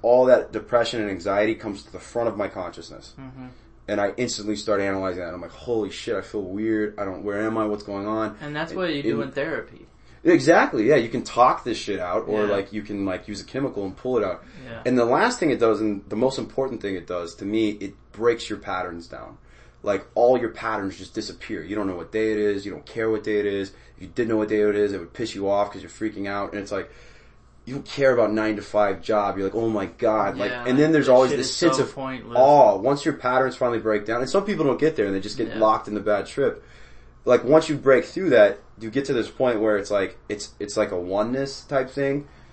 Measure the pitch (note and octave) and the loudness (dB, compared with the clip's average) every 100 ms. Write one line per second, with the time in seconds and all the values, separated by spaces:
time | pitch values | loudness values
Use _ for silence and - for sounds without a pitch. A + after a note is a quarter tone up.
0 | A#2 B2 B2+ B2+ - A2 - A#2+ A2+ B2 | 4 6 8 6 4 -8 -2 0 0 -2
1 | G#2 F#2 F#2 G2 G#2+ A2 A2+ G2+ - F#2 | -4 -4 -2 2 2 0 -6 -10 -12 -16
2 | - A#2+ A#2 G#2 G2 G2+ F2 E2+ - - | -8 -4 -2 -2 -6 -6 -10 -10 -16 -18
3 | - - C3 C3 B2+ - - - - G#2 | -20 -20 -20 -18 -20 -20 -20 -20 -6 -2
4 | G2+ - A#2+ - G#2+ G#2 - G2+ G2 F#2+ | -2 -2 -4 -4 -6 -6 0 0 0 -2
5 | F#2+ F2+ F2 F2+ E2+ - - A#2 G2+ - | -4 -6 -8 -10 -14 -14 -4 -2 -2 -6
6 | - G#2 F#2 G#2+ F#2+ G2 A2+ G#2+ G#2 G#2 | -6 -6 -4 -8 -6 -4 -2 0 -2 -4
7 | G2 F2+ G2 G2+ A2 A2+ G#2+ G#2 G#2 G2 | -8 -6 -6 -4 -2 -2 -2 -4 -6 -8
8 | G#2 A2 G#2+ G#2+ D3 D3 D#3+ E3 F3+ C#3+ | -4 -4 -4 -6 -10 -8 -8 -6 -4 -2
9 | A2+ A#2 - C3+ D3+ C3+ - - - - | -2 -4 -4 -6 -6 -6 -10 -18 -20 -20
10 | - - D#3 E3+ C3+ F3+ C#4 B2+ G#2+ D3 | -20 -4 4 4 6 6 6 2 4 4
11 | A#2 B2+ - - B2+ - B2+ G#2 - F#2 | 2 -4 -4 4 4 4 -4 -6 -4 -6
12 | F2+ F#2+ A2+ G#2+ G#2 G2+ G2 G#2 G2+ G2+ | -2 -4 -2 0 0 0 -2 -8 -8 -4
13 | G2 F#2 - G2+ - B2+ C#3 - G2 F#2 | -4 -4 -8 -12 -8 -6 -4 -4 -8 -8
14 | B2+ B2 G2 F2 - - - A2+ B2+ B2+ | -2 0 0 -4 -10 -18 -16 -6 0 2
15 | A#2 C#3 A3+ B3 E3 A#2 A2+ G#2 A2 G2+ | 4 4 2 2 0 2 2 2 0 -2
16 | G2 G#2+ B2+ C3 G#2+ - C3+ A#2 G2+ F#2+ | -6 -2 0 -2 -6 -4 -4 -4 -6 -8
17 | D#2+ F2+ E2+ - G2+ A2 A2 G#2 G2 - | -6 -8 -8 -10 -4 0 0 -2 -10 -14
18 | - - A#2 A#2 - G#2 G#2 F#2 F2+ E2+ | -20 -2 0 0 -4 -10 -6 -6 -6 -10
19 | E2+ A#1+ G#1+ - - - - - G#2 G2 | -14 -16 -16 -20 -20 -20 -20 -10 -4 -2
20 | - - A#2+ B2+ A#2 - A2+ G#2+ G2 F#2+ | -2 2 4 4 0 -6 -6 -4 -6 -10
21 | F#2 - G2+ E2+ - G2+ D#2+ G#2 G2 F2+ | -12 -10 -10 -12 -10 -10 -8 -6 -4 -6
22 | E2 A2 A2 G#2+ G#2 G2+ G2 E2+ - A#2 | -6 -2 -2 0 0 -2 -6 -12 -12 -6
23 | A2 G#2+ G#2 G#2 G2+ G2 F#2+ - - - | -2 -2 -2 0 0 -2 -6 -10 -20 -20
24 | F2+ - A#2 A2 G#2+ G#2+ G#2 G#2 G#2 G2 | -14 -4 -2 0 0 2 2 2 0 -2
25 | E2+ - A2 G2 G2 G2+ G2+ F#2+ E2+ - | -8 -8 -8 -4 0 0 0 -4 -16 -8
26 | A2 F#2+ G2 G2+ G2 G#2 F#2+ G2 E2+ - | -8 -6 -8 -6 -6 -8 -6 -8 -8 -14
27 | - - - - - - - C3+ - - | -20 -20 -20 -20 -20 -20 -12 -12 -10 2
28 | C3+ A#2+ G#2+ G#2+ G#2+ G#2 G2+ G#2 G#2 F#2+ | 4 4 2 2 0 -2 -2 2 2 0
29 | - G#2+ G2+ F#2+ F#2+ A2 A2+ G#2+ F#2 - | 0 0 2 -2 -2 0 -2 -2 -4 -2
30 | A2+ G#2+ G2 F#2 G2+ - B2+ B2+ D#3 D#3 | 0 2 0 -2 -4 -4 0 4 6 4
31 | C3 B2+ C3 C#3+ A#2 - E3+ C3+ B2 - | 8 8 8 2 -2 2 2 4 0 -2
32 | C3 C3 A2+ A#2 C3+ D3 A#2+ G2 A2+ C#3+ | -10 -10 -4 4 8 10 8 6 2 0
33 | D#3 B2+ B2 C3 C3 B2 B2 A2+ G#2+ G#2 | -2 -2 0 2 2 0 -2 0 0 0
34 | G#2+ A#2 C3 G3 G3 F3 D3 A#2+ D3 D#3 | 0 -4 0 0 0 0 2 2 2 2
35 | G2+ G2 G2+ - A2 G#2+ G#2+ A2+ - G#2 | 0 0 -4 -6 -6 2 4 2 0 -6
36 | G2+ G#2 F#2+ - C3+ - - - - - | 0 -2 -2 -2 -2 -2 -14 -20 -20 -20
37 | - - - B2 A#2+ D#3 D#3 C#3+ C3 C3 | -20 -8 2 2 6 4 4 0 4 4
38 | B2+ - F#3 A#2+ G2+ - - - A2+ A#2+ | 4 -4 4 6 6 4 -10 -14 -6 -4
39 | C#3 B2+ G#2+ - C3 A2 A2 G#2 G2 G2+ | -2 -2 -2 -2 0 2 2 0 0 -2
40 | F#2+ - - G#2 - - G#2 A2 G#2 F#2 | -2 -6 -10 -10 -10 -12 -6 -2 -2 -2
41 | F2+ G2 A2 B2+ C#3 - - C#3 B2+ - | -4 -2 -2 -2 -6 -8 -4 -4 -2 -2
42 | C#3 C#3+ C#3+ - - | -2 -2 -6 -18 -20